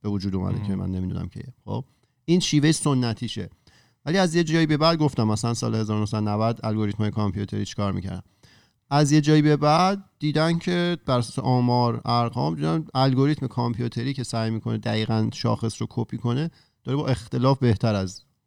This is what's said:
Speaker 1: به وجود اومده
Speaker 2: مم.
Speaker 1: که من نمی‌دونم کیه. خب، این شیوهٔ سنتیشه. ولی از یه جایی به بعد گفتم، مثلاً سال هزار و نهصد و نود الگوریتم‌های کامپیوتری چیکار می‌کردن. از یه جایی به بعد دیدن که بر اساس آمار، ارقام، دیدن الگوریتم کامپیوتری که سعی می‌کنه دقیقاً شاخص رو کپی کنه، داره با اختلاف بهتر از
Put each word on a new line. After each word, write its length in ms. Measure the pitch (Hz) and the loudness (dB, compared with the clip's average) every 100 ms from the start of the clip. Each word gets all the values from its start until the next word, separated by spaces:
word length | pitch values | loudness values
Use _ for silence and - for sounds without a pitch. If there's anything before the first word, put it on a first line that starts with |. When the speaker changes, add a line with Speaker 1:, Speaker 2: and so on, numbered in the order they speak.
Speaker 1:
به 80 | 107 | -6
وجود 260 | 101 98 | -4 -2
اومده 240 | 92 92 101 | -2 -2 -2
Speaker 2:
مم. 80 | 101 | -4
Speaker 1:
که 80 | |
من 160 | 95 92 | -4 -4
نمی‌دونم 380 | 92 92 95 90 | -4 -4 -6 -8
کیه. 260 | - 127 - | -12 -16 -18
خب، 200 | - 107 - _ _ _ | -10 -8 -10 _ _ _
این 160 | - 175 | 0 0
شیوهٔ 320 | - 151 151 | 2 2 2
سنتیشه. 800 | 156 151 127 120 110 117 107 87 - _ _ _ _ 139 | 2 0 0 0 -4 -6 -8 -10 -14 _ _ _ _ -2
ولی 120 | 190 | 2
از 160 | 180 | 2
یه 100 | 170 | 2
جایی 220 | 156 165 151 | 2 2 2
به 100 | 147 | 4
بعد 220 | 160 165 | 2 4
گفتم، 260 | 151 - | 2 2
مثلاً 300 | 107 107 120 | 0 0 -2
سال 200 | 113 113 | -2 -2
هزار 220 | 110 107 107 | -2 0 -2
و 40 | |
نهصد 160 | 104 107 | 0 -2
و 40 | |
نود 400 | 107 104 113 113 | -2 0 0 -2
الگوریتم‌های 480 | 110 107 104 101 107 | -2 -2 -2 -2 -2
کامپیوتری 540 | 113 104 92 95 104 | 0 -2 -2 -6 -6
چیکار 280 | 101 - 101 | -6 -4 -4
می‌کردن. 300 | 95 95 92 - _ - _ _ _ _ | -4 -6 -10 -14 _ -20 _ _ _ _
از 220 | 143 143 | 2 4
یه 80 | 151 | 4
جایی 220 | 147 151 | 6 6
به 140 | 147 147 | 6 4
بعد 480 | 147 160 185 196 - _ | 4 4 4 0 -8 _
دیدن 400 | 151 156 165 170 | -2 2 2 0
که 400 | 180 175 175 175 - | 0 0 0 -2 0
بر 120 | 123 | 0
اساس 200 | 120 - | 0 -4
آمار، 640 | 127 127 123 123 120 117 | 0 2 4 4 2 0
ارقام، 500 | - 120 117 127 147 | 0 0 0 -2 -2
دیدن 300 | 160 156 165 156 | -2 -2 -2 -2
الگوریتم 520 | 131 135 127 143 151 127 | 2 2 4 2 0 -4
کامپیوتری 680 | - 117 110 120 120 127 | -2 -2 -2 -4 -4 -6
که 80 | 131 | -6
سعی 280 | 120 117 113 | -6 -2 -2
می‌کنه 280 | 113 113 110 | -2 -4 -4
دقیقاً 500 | 110 110 110 113 110 | -2 -2 0 0 -2
شاخص 480 | - 113 113 110 - | -2 -2 -2 -4 -6
رو 60 | 110 | -8
کپی 280 | - 117 - | -6 -6 -6
کنه، 320 | 120 127 165 - _ _ | -4 -2 -4 -8 _ _
داره 120 | 123 139 | -6 -4
با 100 | 139 | -2
اختلاف 520 | 127 - 127 131 135 | -4 -4 0 2 4
بهتر 360 | 123 101 117 | 2 2 2
از 260 | 104 92 - _ _ | 0 -2 -8 _ _